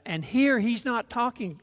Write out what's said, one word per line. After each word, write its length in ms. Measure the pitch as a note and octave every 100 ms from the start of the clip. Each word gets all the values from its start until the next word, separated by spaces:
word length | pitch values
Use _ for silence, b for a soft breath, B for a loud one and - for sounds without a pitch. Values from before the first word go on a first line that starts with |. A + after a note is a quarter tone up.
| -
and 180 | D#3+
here 340 | D3+ B3+ C#4 B3
he's 280 | A3 A#3 C4
not 240 | A#3 -
talking 500 | A#3+ B3 - F#3+ D3